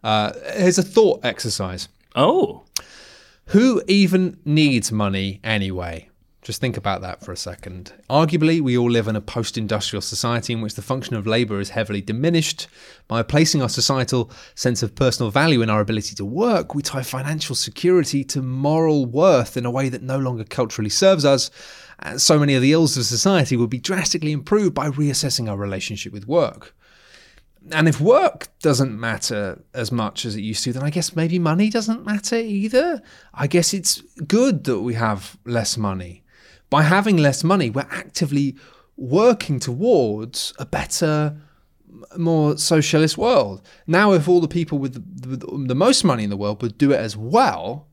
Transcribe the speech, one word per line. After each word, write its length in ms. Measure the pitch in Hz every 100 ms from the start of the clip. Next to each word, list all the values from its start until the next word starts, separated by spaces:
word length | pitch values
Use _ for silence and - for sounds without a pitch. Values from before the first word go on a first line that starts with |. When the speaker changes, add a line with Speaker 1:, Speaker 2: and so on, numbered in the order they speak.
Speaker 1:
Uh, 300 | 110 107 104 - - -
here's 220 | 185 185
a 40 |
thought 400 | 190 - 202 -
exercise. 640 | 127 107 113 - 95 90 - _ _ 120
Speaker 2:
Oh. 480 | 156 349 - - _ - - - - - _ _ -
Speaker 1:
Who 360 | 202 262 220 -
even 500 | 202 185 185 180 - 147
needs 460 | 151 147 123 -
money 480 | 107 101 95 98 98
anyway? 680 | 113 110 95 92 87 80 - _ _ _
Just 180 | - -
think 160 | 127 -
about 240 | 101 92
that 220 | 90 87
for 80 | -
a 60 | 90
second. 560 | - 87 98 92 87 - -
Arguably, 500 | 135 160 160 156 165
we 180 | 135 123
all 140 | 120
live 160 | 117 107
in 80 | 107
a 60 |
post-industrial 800 | 101 120 110 - 107 107 - 101
society 500 | - 104 117 117 -
in 80 | 113
which 160 | 110 -
the 60 |
function 340 | - 131 131 117
of 100 | 104
labour 360 | 113 120 101
is 80 | 98
heavily 320 | 117 104 101
diminished. 680 | 95 113 156 170 156 - - _ - - _
By 160 | 113
placing 380 | 113 147 160 151
our 80 | 120
societal 600 | - - 135 120 127 113 - -
sense 300 | - 123 117
of 100 | 113
personal 380 | - 131 113 117
value 300 | 120 160 117
in 80 | 113
our 100 | 107
ability 360 | 104 110 - -
to 100 | 101
work, 500 | 143 233 196 - 147
we 60 |
tie 200 | - 135
financial 520 | 127 131 139 156 - 127
security 720 | - - 180 185 143 143 131
to 160 | 143
moral 640 | 131 131 143 160 165 151 123
worth 500 | 127 185 139 113 127
in 100 | 120
a 60 |
way 160 | 127 135
that 140 | 123
no 140 | 127 135
longer 260 | 131 120
culturally 460 | 107 - 113 - 107
serves 340 | - 190 185
us. 260 | 139 135 - - - - - -
And 220 | - 123
so 160 | - 151
many 180 | 143 131
of 60 |
the 120 | 135
ills 240 | 160 156 135
of 80 | 117
society 500 | 117 196 190 135 123
would 140 | 117
be 100 | 123
drastically 540 | - 190 160 175 151
improved 400 | 147 - 208 196
by 160 | 147 151
reassessing 600 | 139 147 131 139 131 110
our 60 | 98
relationship 560 | 101 98 - 101 -
with 160 | 101 107
work. 480 | 165 135 - - _ _ _ _ - _ _ _ _ -
And 160 | 156 160
if 140 | 147
work 480 | 165 277 370 - - _
doesn't 400 | 156 131 135 107
matter 640 | 113 110 - 107 98 80 _
as 200 | 127 117
much 320 | 120 110 - 117
as 100 | 104
it 60 |
used 240 | 107 107 127
to, 80 |
then 100 | 127
I 60 | 147
guess 260 | 160 160 160
maybe 240 | 165 180
money 300 | 165 165 214
doesn't 360 | 226 220 226 208
matter 300 | 208 - 233
either. 680 | 226 202 214 254 339 277 - - _
I 140 | - 147
guess 260 | 175 170
it's 280 | 196 - - - - 147
good 380 | 214 262 180 131
that 160 | 107
we 140 | 117 113
have 420 | 113 101 - - 120
less 320 | 117 110 117
money. 420 | 104 92 87 90 _ _ - _ _
By 120 | 139
having 360 | 156 185 208 180
less 260 | 147 131
money, 260 | 160 196 123
we're 160 | 123 139
actively 640 | - - - 151 139 139 131 - _ _ -
working 640 | 127 165 233 226 - 135
towards 960 | - 123 226 190 117 107 117 - - -
a 80 | 127
better, 720 | - - - 160 151 151 151 _ _ _ _ _
m-, 160 | 117 - 175
more 400 | 165 160 151 147
socialist 580 | - 160 147 156 156 -
world. 460 | 226 156 107 95 _ - -
Now, 280 | 170 208
if 140 | 185 151
all 140 | 180
the 60 | 160
people 320 | 170 160 147
with 140 | 135 123 - -
the, 80 | 127
with 380 | 127 - 143 131
the 80 | 127
most 280 | 220 -
money 200 | 185 120
in 80 | 104
the 40 | 101
world 260 | 101 107
would 160 | 120 -
do 120 | 139
it 80 | 139
as 160 | 113 104
well 680 | 113 214 262 82 90 143 -